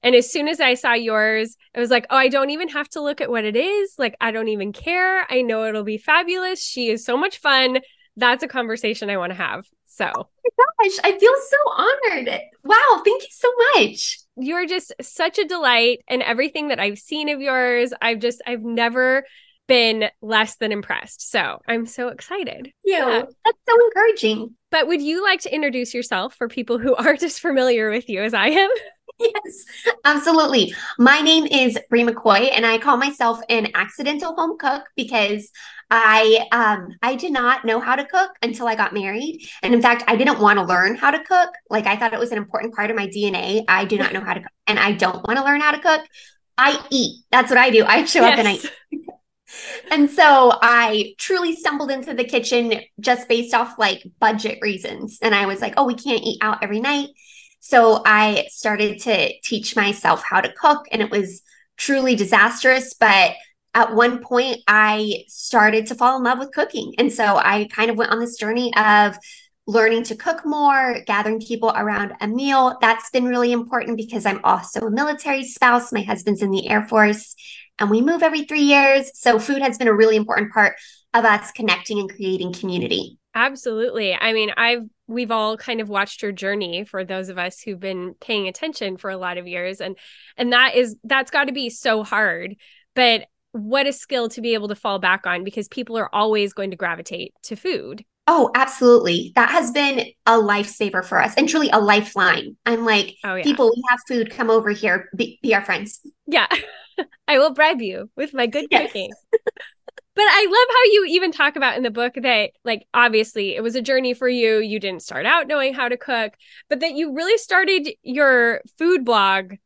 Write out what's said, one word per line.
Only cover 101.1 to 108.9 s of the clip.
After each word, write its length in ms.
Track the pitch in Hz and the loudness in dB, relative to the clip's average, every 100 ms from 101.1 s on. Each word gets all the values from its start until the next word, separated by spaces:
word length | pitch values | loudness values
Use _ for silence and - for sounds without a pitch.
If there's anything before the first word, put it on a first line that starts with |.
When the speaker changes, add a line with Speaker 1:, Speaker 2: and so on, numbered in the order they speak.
| - | 0
Speaker 2:
us 140 | 208 240 | 0 0
and 140 | 311 | 0
truly 200 | 320 294 | 0 2
a 80 | 214 | 2
lifeline. 760 | 202 208 214 - 190 156 - - - | 4 2 0 0 0 0 -4 -8 -4
I'm 180 | 233 233 | -2 2
like, 300 | 208 196 - | 0 0 -8
Speaker 1:
Oh, 120 | 202 185 | -8 -4
yeah. 80 | |
Speaker 2:
"People, 280 | 226 285 240 240 | -2 2 2 2
we 80 | 254 | 0
have 100 | 247 - | -2 -2
food. 220 | 247 220 | -4 -4
Come 200 | - 226 | -4 2
over 200 | 226 214 | 2 2
here. 400 | 208 214 180 - 180 | -2 -2 -2 -4 -6
Be, 240 | - - | -6 -4
be 100 | - | 0
our 120 | 202 202 | 0 0
friends." 340 | 185 208 - - _ - | -6 -6 -12 -16 _ 0
Speaker 1:
Yeah. 220 | 294 214 | 0 2
<laughs> 60 | - - - - - | -2 -6 -20 -16 -12
<laughs> 300 | 311 _ - | -12 _ 0
I 120 | 285 | 4
will 140 | 302 | 4
bribe 280 | 269 311 302 | 4 2 2
you 280 | 220 180 214 - | -6 -10 -14 -10
with 180 | 294 | -8
my 140 | 269 240 | -4 -4
good 200 | - 294 | -4 0
Speaker 2:
Yes. 160 | 294 | 0
Speaker 1:
cooking. 240 | 294 | 0